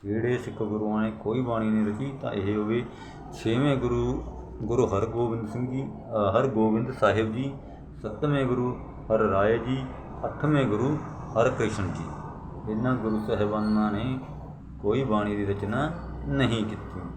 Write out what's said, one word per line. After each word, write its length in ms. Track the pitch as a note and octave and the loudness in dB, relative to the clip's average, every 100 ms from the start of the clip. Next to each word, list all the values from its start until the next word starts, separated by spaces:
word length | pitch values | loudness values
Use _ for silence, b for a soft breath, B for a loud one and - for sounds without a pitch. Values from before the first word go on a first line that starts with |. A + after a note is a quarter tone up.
ਕਿਹੜੇ 360 | G2+ A2 A#2+ B2 | -2 0 2 0
ਸਿੱਖ 240 | B2 G#2+ | -2 -4
ਗੁਰੂਆਂ 400 | G#2+ G#2+ G#2+ G#2+ | -2 0 0 0
ਨੇ 100 | A2 G#2+ | 0 -2
ਕੋਈ 200 | G#2 A#2+ | -2 -2
ਬਾਣੀ 300 | B2 A2+ A2 | 0 0 2
ਨਹੀਂ 240 | A2 G#2 | 2 2
ਰਚੀ? 180 | G#2+ C3+ C3+ | 0 -4 -4
ਤਾਂ 100 | B2 | -4
ਇਹ 240 | A2 G2 G#2+ | -2 0 0
ਹੋ 80 | |
ਗਏ 200 | G#2 A#2 B2 B B B - | 2 0 -2 B B B -14
ਛੇਵੇਂ 440 | - A2 A#2+ C#3+ C3 | -4 0 2 4 2
ਗੁਰੂ, 460 | A#2+ A#2+ A#2+ C3 - - - - | 2 0 0 -2 -6 -10 -12 -8
ਗੁਰੂ 240 | G#2+ A#2 A2+ | -2 2 4
ਹਰਗੋਬਿੰਦ 640 | G2 A2 A#2 A#2+ A2+ G#2+ | 2 0 0 0 0 -4
ਸਿੰਘ 220 | - B2 | -4 -4
ਜੀ, 120 | C3 | -4
ਅ, 560 | C3+ - - A2 G2+ G#2 | -6 -8 -4 2 4 4
ਹਰਗੋਬਿੰਦ 540 | C3+ A2 A2 A2 B2+ | 2 4 4 4 0
ਸਾਹਿਬ 400 | - G#2 G2+ A2 | 4 4 6 2
ਜੀ, 200 | A2 C#3 C#3 B B - - | 0 -4 -6 B B -14 -10
ਸੱਤਵੇਂ 420 | A2 - D3+ C#3+ | -8 -2 0 2
ਗੁਰੂ 320 | B2+ B2 B2 B2 | 2 2 0 -2
ਹਰਿਰਾਏ 760 | - - - A2 G#2+ F#2+ G#2 A#2 | -8 -12 0 4 6 6 6 4
ਜੀ, 260 | B2 C3+ C3 - - - | 2 -2 -4 -8 -12 -6
ਅੱਠਵੇਂ 400 | A#2+ - D3 D3 | -6 0 2 4
ਗੁਰੂ 340 | B2+ G#2 B2+ D3+ - - - A2 | 4 2 2 0 -4 -10 -4 4
ਹਰਕ੍ਰਿਸ਼ਨ 540 | A#2+ - A2 - F#2 | 4 4 0 0 -2
ਜੀ। 120 | D#2 D#2+ D2 - - - - G#2+ | -2 -6 -8 -10 -10 -12 -10 -4
ਇਹਨਾਂ 260 | G#2+ B2+ B2+ | -2 0 0
ਗੁਰੂ 240 | A2 A2 G#2+ | 0 -2 0
ਸਾਹਿਬਾਨਾਂ 680 | A2 G#2 G#2+ G#2+ G#2+ G#2+ | 0 2 2 2 4 4
ਨੇ 260 | G2+ B2 C3 - - - - - - | 0 -2 -4 -6 -12 -12 -14 -14 -4
ਕੋਈ 220 | G#2 A#2 | 0 2
ਬਾਣੀ 320 | C3 G#2+ G#2 G#2 | 4 2 2 0
ਦੀ 100 | G2 | 0
ਰਚਨਾ 440 | G2 G2+ A#2+ D3+ E3+ - - - | -2 0 0 -2 -4 -8 -8 -2
ਨਹੀਂ 380 | C#3 B2 A2+ | 2 2 2
ਕੀਤੀ। 360 | G#2 G2 - F#2 F2 | -2 -4 -10 -10 -10